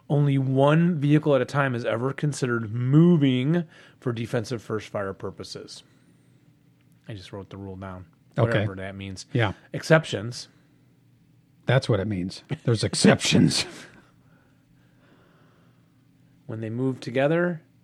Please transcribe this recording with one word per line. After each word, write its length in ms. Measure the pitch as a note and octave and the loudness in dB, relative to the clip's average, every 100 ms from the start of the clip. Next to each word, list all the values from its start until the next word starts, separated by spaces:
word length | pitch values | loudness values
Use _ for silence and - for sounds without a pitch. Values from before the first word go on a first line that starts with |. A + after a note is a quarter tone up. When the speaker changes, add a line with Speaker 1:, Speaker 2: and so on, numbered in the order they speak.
| - | -2
Speaker 1:
only 280 | D3 C#3+ C3+ | 0 2 0
one 580 | C3 C3 C#3 D#3+ E3+ E3 | 0 2 4 4 2 2
vehicle 400 | C#3+ D3+ D3+ C3+ | 2 4 4 2
at 60 | |
a 40 | B2 | 0
time 300 | C#3 C#3 A#2+ | -2 -2 -2
is 80 | |
ever 300 | A#2 A2+ C3 | -4 -2 -4
considered 600 | C3+ D3 C#3 C3 A#2 A2 | -2 -4 -2 -2 -2 -4
moving 920 | A#2 B2 D3 E3+ F3 C#3 B2+ C3+ E3+ D#3+ - - _ | -4 4 6 8 6 4 2 0 0 -2 -12 -20 _
for 140 | C3 | -6
defensive 480 | A2+ A#2 B2 G#2 A#2+ | -6 -4 -4 -4 -8
first 260 | - A2 - | -6 -8 -6
fire 240 | G#2+ G2 | -6 -6
purposes. 720 | F#2+ G2+ - F#2+ G2+ - - _ _ _ _ _ _ _ _ _ _ _ _ - | -6 -10 -12 -14 -16 -16 -20 _ _ _ _ _ _ _ _ _ _ _ _ -18
I 40 | |
just 200 | G#2 F#2 | -16 -14
wrote 160 | G2+ F#2 | -16 -16
the 80 | G2 | -14
rule 180 | G2 F#2+ | -14 -12
down. 300 | F#2+ F#2 F2+ _ _ - | -14 -14 -18 _ _ 0
Speaker 2:
Okay. 100 | A#2 A2 | 2 2
Speaker 1:
Whatever 160 | G2+ F#2+ | -2 -4
that 200 | F#2+ G2 | -12 -10
means. 300 | G2 F#2+ - | -12 -12 -6
Speaker 2:
Yeah. 180 | A#2+ A2 - - | 0 0 -2 -12
Speaker 1:
Exceptions. 760 | - - D#3+ - A2 A2+ - - _ _ _ _ _ _ _ _ _ _ _ - | -6 2 2 2 -6 -6 -10 -16 _ _ _ _ _ _ _ _ _ _ _ 0
Speaker 2:
That's 240 | C3 - | 0 2
what 100 | G#2+ | -2
it 80 | F#2+ | 0
means. 360 | F#2+ F#2 - - D3 | -4 -6 -8 -10 -6
There's 220 | - A2+ G2+ | 0 0 0
exceptions. 800 | - - - - B2 E2+ - - | 2 4 4 2 4 4 2 -6
<laughs> 40 | - - - _ _ _ _ _ _ _ _ _ _ _ _ _ _ _ _ _ _ _ _ _ _ _ _ - | -10 -20 -20 _ _ _ _ _ _ _ _ _ _ _ _ _ _ _ _ _ _ _ _ _ _ _ _ -12
Speaker 1:
When 160 | A2 | -8
they 80 | A2+ | -6
move 300 | A2+ C3 B2+ | -4 -4 -4
together. 640 | - B2 C#3+ E3 F3 E3 _ _ | -4 0 2 2 0 -4 _ _